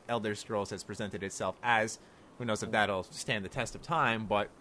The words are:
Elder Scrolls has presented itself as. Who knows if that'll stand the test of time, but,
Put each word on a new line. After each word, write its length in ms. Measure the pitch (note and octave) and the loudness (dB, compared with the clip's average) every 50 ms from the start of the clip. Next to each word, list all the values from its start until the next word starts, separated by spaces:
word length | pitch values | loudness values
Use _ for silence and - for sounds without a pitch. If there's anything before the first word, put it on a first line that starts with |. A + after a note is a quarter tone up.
| - | -6
Elder 260 | - A#2 A#2 G#2 A2 G#2 | -2 -2 0 0 0 -2
Scrolls 360 | G2+ - - A2+ G#2 G2+ - | -4 -4 -2 -2 0 0 -2
has 120 | G#2+ F#2 | -4 -8
presented 420 | - - G#2 G2 A2 G2 F#2+ G2 F#2+ | -8 -8 -6 -6 -6 -6 -6 -4 -6
itself 340 | G2 - - G#2+ F#2+ F#2+ - | -6 -4 -2 -2 -2 -4 -2
as. 380 | - A#2+ A#2+ A2 A2 A2+ - - - - - - - - - | 2 4 4 4 4 2 -2 -8 -14 -18 -20 -20 -20 -18 -12
Who 80 | - B2 | -6 -2
knows 180 | A#2 G#2+ G#2 A2 | 0 0 0 0
if 80 | F2+ | 2
that'll 320 | A2+ A2 G#2 G2 G2+ F#2 F2+ | 4 4 4 4 4 0 -2
stand 400 | - - - - - B2 G#2+ F#2+ | -4 -8 -8 -4 -2 -2 -2 -2
the 60 | F2+ | -4
test 260 | - C3+ A#2 - - | -4 -4 -4 -4 -6
of 60 | - | -8
time, 460 | - - E3+ D#3+ C#3+ B2 A2+ A2 A2 | -6 -2 2 2 4 4 2 2 0
but, 200 | F#2+ G#2 G#2 G#2 - - - | 2 2 2 2 0 -4 -2